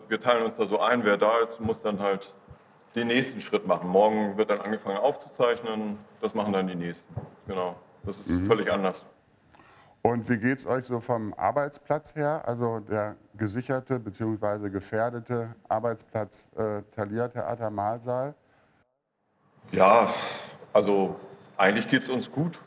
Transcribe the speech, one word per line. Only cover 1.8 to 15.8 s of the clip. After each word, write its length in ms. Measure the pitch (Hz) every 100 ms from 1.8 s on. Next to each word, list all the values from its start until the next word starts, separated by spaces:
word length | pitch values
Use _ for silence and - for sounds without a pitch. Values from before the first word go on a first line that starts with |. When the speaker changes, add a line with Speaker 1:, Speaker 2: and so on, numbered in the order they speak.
Speaker 1:
dann 160 | 107 98
halt 340 | 101 98 - - - - - _ _ 117
den 120 | 117
nächsten 320 | 120 131 107
Schritt 260 | - 104 90
machen. 200 | 85 87
Morgen 480 | 95 107 107 104 98
wird 120 | 107
dann 100 | 101
angefangen 360 | 98 107 107 98
aufzuzeichnen, 1000 | 127 147 - - 123 117 113 110 107 104 - -
das 140 | 107
machen 180 | 110 104
dann 120 | 95 92
die 80 | 87
Nächsten. 380 | 87 85 - - - - -
Genau, 280 | 95 90 90 - -
das 160 | 101 95
ist 100 | -
Speaker 2:
Mhm. 180 | 87 95
Speaker 1:
völlig 240 | 110 95
anders. 320 | 98 95 - - _ _ _ _ - - - - _
Speaker 2:
Und 260 | 113 120 107
wie 100 | 120
geht's 260 | 120 135 -
euch 200 | 127 123
so 140 | 120
vom 340 | 117 117 107 -
Arbeitsplatz 800 | 98 135 143 - - 151 - 156
her, 260 | 147 156 -
also 320 | 120 120 113
der 380 | 104 107 107 104 _ 101
gesicherte 640 | 107 110 131 131 127 131
beziehungsweise 720 | 107 92 113 107 107 104 104
gefährdete 840 | 95 - 110 117 120 117 120 113 113 -
Arbeitsplatz, 800 | 110